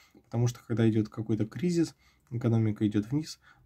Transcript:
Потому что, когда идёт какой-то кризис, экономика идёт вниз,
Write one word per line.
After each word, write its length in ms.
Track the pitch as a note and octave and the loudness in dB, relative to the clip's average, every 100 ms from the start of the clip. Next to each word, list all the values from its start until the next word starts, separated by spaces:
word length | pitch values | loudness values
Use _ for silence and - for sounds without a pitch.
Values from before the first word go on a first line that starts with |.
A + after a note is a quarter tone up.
| _ - _ | _ -20 _
Потому 200 | A#2 A#2+ | 0 0
что, 120 | - - | -2 -4
когда 220 | A2+ A2+ | 2 4
идёт 220 | A2 G#2+ | 4 0
какой-то 340 | - A2+ A2 G#2+ | -4 -4 -2 -2
кризис, 480 | A#2+ F3 E3+ D#3 - _ _ _ | -2 -2 0 0 -4 _ _ _
экономика 560 | B2 B2 A2+ A2 G#2 G#2+ | -4 0 2 2 0 0
идёт 220 | G#2 G2+ | 0 -2
вниз, 280 | C#3+ D#3+ - _ _ | -4 -6 -12 _ _